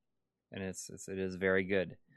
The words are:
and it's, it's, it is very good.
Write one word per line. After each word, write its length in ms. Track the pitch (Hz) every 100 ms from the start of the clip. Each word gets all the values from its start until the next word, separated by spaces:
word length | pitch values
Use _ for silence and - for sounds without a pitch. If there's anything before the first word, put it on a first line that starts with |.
| _ _ _ _ _
and 140 | 101
it's, 240 | 95 92 -
it's, 200 | 95 -
it 100 | 95
is 160 | 95 92
very 260 | 95 95
good. 320 | 92 98 87 - _